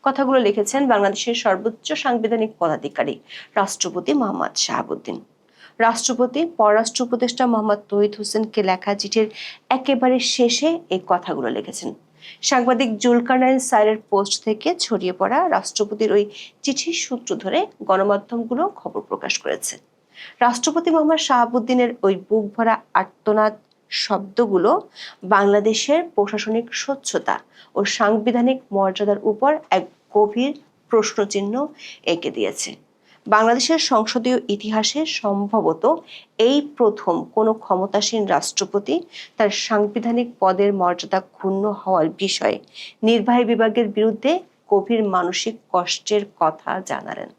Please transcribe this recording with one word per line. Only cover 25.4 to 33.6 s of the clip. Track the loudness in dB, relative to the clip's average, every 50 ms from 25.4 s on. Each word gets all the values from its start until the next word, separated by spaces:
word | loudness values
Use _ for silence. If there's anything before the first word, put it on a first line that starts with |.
| 6 6 4 4 4 2 0 0 0 2 2 2 0 -2 _
প্রশাসনিক | 0 0 0 -2 -6 -4 -2 -2 -2 -4 -4 -8
স্বচ্ছতা | -8 -4 -4 -6 -6 _ -4 -4 -4 -2 -2 -4 -4 -6 _ _ -20 -20 _ _
ও | -2 -2
সাংবিধানিক | -2 0 0 2 2 2 2 0 0 2 2 2 2 0 -2 -6 _
মর্যাদার | 0 0 0 0 0 0 0 0 0 0
উপর | 0 -2 0 2 2 0 0 0 0 _
এক | 0 0 0 -4 _ _ _ _ 4
গভীর | 4 4 4 2 -2 -2 -2 -2 -8 _ _ _ _ _ _
প্রশ্নচিহ্ন | 0 2 2 0 -2 -2 -4 -2 -2 -4 -4 -2 -4 -4 -4 -6 -8 -16 -20 -20 -20 -8
এঁকে | _ -4 -4 -2 -4 -8
দিয়েছে। | -4 -4 -4 -4 -4 -6 -10 -10 -12 _ _ _ _ _ _ _ _ _ _ 2
বাংলাদেশের | 2 4 4 4 2 2